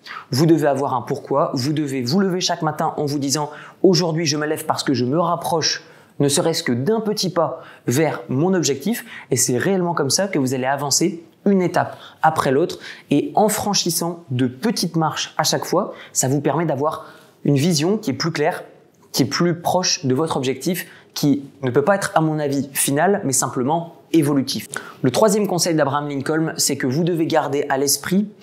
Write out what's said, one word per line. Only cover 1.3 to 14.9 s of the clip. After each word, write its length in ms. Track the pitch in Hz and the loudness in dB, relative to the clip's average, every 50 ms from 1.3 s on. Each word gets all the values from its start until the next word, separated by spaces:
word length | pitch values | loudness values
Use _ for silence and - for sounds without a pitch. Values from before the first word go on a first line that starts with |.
| 135 139 170 - - | 2 2 2 2 0
vous 200 | 135 120 151 151 | -2 0 0 0
devez 280 | 156 151 135 135 135 | 0 -2 -2 -2 -4
vous 160 | 120 120 156 202 | -2 0 2 2
lever 220 | 196 190 175 185 | 2 2 0 0
chaque 220 | 180 - 170 - | 0 -2 -2 0
matin 320 | 160 151 147 - 165 151 - | 0 -2 0 0 -2 -2 -2
en 80 | - 151 | -2 -2
vous 160 | 135 143 147 | -2 -2 -2
disant « 300 | 135 143 127 156 147 147 - - - - - - | -2 0 0 -2 -2 -4 -8 -14 -18 -20 -14 -4
Aujourd'hui, 440 | - 190 180 156 185 160 156 165 175 | -2 0 0 0 0 -2 -2 -2 -2
je 100 | 139 151 | -2 -2
me 100 | 151 151 | -2 -4
lève 180 | 151 156 - - | -4 -6 -6 -4
parce 180 | - 135 - | -6 -6 -4
que 120 | - 156 135 | -2 -2 -2
je 100 | 117 123 | -2 0
me 160 | 123 143 170 | -2 0 0
rapproche, 640 | 175 170 175 165 - - 170 160 143 - - - - - - - - _ _ - | 0 0 -2 -4 -2 -2 -2 -2 -2 -2 -4 -6 -10 -18 -20 -20 -20 _ _ -2
ne 120 | 139 139 | 0 0
serait-ce 320 | 139 180 156 165 156 - | 2 2 0 0 0 -2
que 100 | - 139 | -2 -2
d'un 280 | 123 117 135 196 220 220 | -2 0 0 0 0 0
petit 280 | 214 202 214 - - 170 | 0 -2 -2 -2 -2 -2
pas 320 | - 165 160 135 - - - - - - - | 0 0 0 0 -2 -8 -14 -20 -18 -8 -4
vers 360 | - 120 147 165 143 123 - - - | -2 0 2 2 0 -2 -4 -6 -4
mon 240 | 127 135 165 185 190 | -2 0 2 2 2
objectif », 500 | 180 147 139 135 - - - 120 - - - - - - - | 2 2 0 -2 -2 -2 -2 -4 -4 -6 -14 -18 -14 -4 -2
et 60 | 135 | 0
c'est 220 | 117 - - 123 120 | 0 2 2 0 0
réellement 340 | 135 175 196 185 175 170 | 2 2 0 2 0 0
comme 160 | 165 - 147 131 | 0 0 0 0
ça 200 | - - 196 196 | 2 0 0 0
que 100 | 196 156 | 0 0
vous 160 | 131 127 135 | 0 0 0
allez 100 | 127 127 | -2 0
avancer 580 | 127 139 135 147 139 139 - 170 180 - - - - _ _ - | 0 -2 -2 -2 -2 0 2 0 0 -2 -4 -14 -18 _ _ 2
une 160 | 202 202 185 | 2 4 4
étape 380 | 180 170 175 143 123 - - - - - - - | 2 2 2 0 -2 -2 -6 -16 -20 -20 -8 2
après 300 | - 160 156 - - 143 | 2 2 2 2 2 2
l'autre, 260 | 131 143 175 170 - - - - - - - - | 4 2 2 0 -4 -10 -14 -18 -18 -12 -2 2
et 220 | 143 147 147 - - | 2 2 2 2 2
en 160 | - 208 214 | 4 4 4
franchissant 760 | 208 - - 208 190 - - 175 165 - 170 170 175 - - - | 2 0 -2 0 0 0 0 0 -2 -2 -2 -4 -6 -8 -8 -4
de 160 | 127 123 131 | 0 0 0
petites 500 | 120 123 - - 240 - - 202 165 | 0 0 -2 -2 -2 0 0 -2 -2